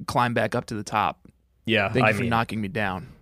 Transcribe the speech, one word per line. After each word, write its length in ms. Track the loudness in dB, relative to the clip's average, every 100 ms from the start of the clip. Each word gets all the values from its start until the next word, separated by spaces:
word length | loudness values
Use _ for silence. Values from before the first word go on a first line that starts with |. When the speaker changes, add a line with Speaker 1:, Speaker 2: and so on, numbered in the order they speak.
| -4
Speaker 1:
climb 300 | 0 2 2
back 180 | 0
up 120 | 0 -4
to 80 | -6
the 80 |
top. 440 | -4 0 0 -2 -12 _ _ _ 0
Speaker 2:
Yeah, 260 | 2 2
Speaker 1:
"Thank 140 | 2 2
Speaker 2:
I 40 |
Speaker 1:
you 40 | 2
for 60 |
Speaker 2:
mean, 80 | 2
Speaker 1:
knocking 320 | 0 0 -4
me 60 | -4
down." 400 | -4 -4 -4 -8 -18